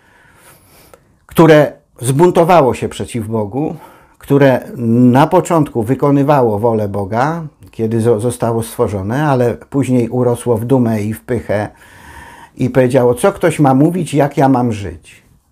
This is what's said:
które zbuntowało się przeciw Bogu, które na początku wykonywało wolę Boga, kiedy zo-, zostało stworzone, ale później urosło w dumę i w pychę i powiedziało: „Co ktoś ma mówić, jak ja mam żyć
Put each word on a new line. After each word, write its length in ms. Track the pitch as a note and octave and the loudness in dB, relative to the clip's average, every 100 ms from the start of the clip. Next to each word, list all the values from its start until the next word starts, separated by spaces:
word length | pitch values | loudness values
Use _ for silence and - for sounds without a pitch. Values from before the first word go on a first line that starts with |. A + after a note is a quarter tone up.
| _ _ _ _ - - _ _ _ - _ _ _ | _ _ _ _ -20 -20 _ _ _ -20 _ _ _
które 480 | - D#3+ D3+ C3 - _ _ | 2 6 6 4 -2 _ _
zbuntowało 720 | A#2+ C3+ F3 F3+ E3+ F3 B2+ | -4 2 2 2 4 4 4
się 160 | A2 D3 | 0 -6
przeciw 380 | - G2 A#2+ G#2 | -8 -8 -8 -6
Bogu, 480 | A2+ G2+ B2+ D#3+ D#3 - - _ _ | -6 -6 -6 -6 -8 -20 -20 _ _
które 440 | - C#3+ C#3 - - - A#2 A#2 B2 | -2 2 4 2 -4 -6 0 4 4
na 160 | B2 D#3 | 4 2
początku 560 | F#3 - E3 C#3+ A#2+ | 2 0 0 0 -2
wykonywało 760 | G#2+ C3 C#3+ C#3 C3+ C#3+ A#2+ G2+ | -4 -2 0 0 2 2 2 0
wolę 300 | A#2+ A2 G#2 | 0 -2 -4
Boga, 540 | G#2 G2 A2 C#3+ E3+ D#3 _ F2+ | -6 -6 -2 -2 -4 -10 _ -20
kiedy 300 | - A2 A2+ | -6 -4 0
zo-, 180 | A#2 G#2+ | 0 0
zostało 440 | A#2+ - A#2 A#2 | -2 -4 -4 -4
stworzone, 640 | A2+ - A2 F#2+ G2 C3 D#3 | -6 -4 -4 -4 -6 -4 -2
ale 260 | B2+ A#2+ | 0 0
później 560 | G#2+ - C#3+ C3 B2+ A#2 | -4 -6 -4 0 0 -2
urosło 480 | B2 B2 A#2 A#2+ G#2+ | -2 -2 -2 -2 -4
w 80 | A#2+ | 0
dumę 360 | C3+ A#2 A2 | 0 0 -2
i 120 | G#2 | -4
w 80 | A2 | -8
pychę 480 | - A#2 - G#2 G#2 _ - - - - - - - - | -6 -6 -4 -4 -4 _ -20 -20 -20 -20 -20 -20 -20 -6
i 120 | B2+ | -2
powiedziało: 460 | C3+ B2+ C3 B2 A#2+ | 0 2 2 2 2
„Co 180 | G3 | 0
ktoś 260 | G3 E3+ D#3 | 0 -2 2
ma 140 | C#3 | 2
mówić, 400 | C3 D#3+ F3+ D3 | 4 2 0 -4
jak 240 | C#3+ C#3+ - | -2 -2 0
ja 120 | C#3 | 0
mam 220 | B2+ A#2+ | 2 -2
żyć 520 | G2+ F#2+ E2 - - _ _ _ | -4 -10 -14 -20 -20 _ _ _